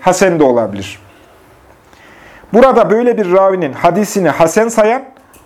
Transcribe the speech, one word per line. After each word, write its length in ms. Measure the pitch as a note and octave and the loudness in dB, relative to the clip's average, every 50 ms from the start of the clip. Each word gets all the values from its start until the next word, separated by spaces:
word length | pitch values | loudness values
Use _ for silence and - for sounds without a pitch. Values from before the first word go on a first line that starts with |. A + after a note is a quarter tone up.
hasen 400 | - F#3 F3 - G3 F#3 E3+ D#3 | -2 -2 0 2 0 0 2 2
de 40 | D3 | 2
olabilir. 540 | C3 A#2+ A#2 A2 G2 G2+ G2 F#2 - - - - - _ _ _ _ _ _ _ _ _ _ _ _ _ _ _ _ _ - - - - - - - - - - - | 2 2 0 -2 -4 -6 -10 -12 -14 -16 -20 -20 -20 _ _ _ _ _ _ _ _ _ _ _ _ _ _ _ _ _ -20 -20 -20 -20 -20 -20 -20 -20 -20 -8 -2
Burada 380 | F3+ A3+ C4 C4 A#3+ A#3 G3+ E3 | 2 4 4 4 4 2 2 2
böyle 280 | G#3 A3+ A#3+ B3 A3+ A3 | 0 0 0 0 0 -2
bir 140 | G3+ F3 | -2 0
ravinin 400 | F3+ F#3+ F#3+ F#3+ F#3+ F3+ E3 C3+ | 2 2 2 2 0 -2 -4 -6
hadisini 560 | B2+ - - F3 E3+ G#3 G#3 - - G3+ F3 D3 | -4 -2 -2 0 0 -2 -4 -4 -2 -2 -2 0
hasen 400 | C3+ - E3 D#3+ - G#3+ A3+ A#3 | 0 0 0 0 0 0 -2 0
sayan, 340 | A3+ A3+ G#3 G#3+ A#3 C4 C4 - - - _ _ - - - | 0 0 0 0 0 -4 -6 -12 -20 -20 _ _ -20 -4 -2